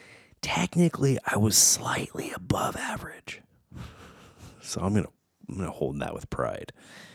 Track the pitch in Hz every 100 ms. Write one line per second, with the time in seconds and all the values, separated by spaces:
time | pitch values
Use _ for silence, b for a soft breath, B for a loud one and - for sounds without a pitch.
0 | B B B B - 165 175 170 170 -
1 | 139 127 - - 107 101 - - - -
2 | - - - - - - - - - -
3 | - - - - _ _ _ B B B
4 | B B B B B B - - 92 104
5 | - _ _ _ - 92 87 - 67 71
6 | 64 - - - 60 50 - - B B
7 | B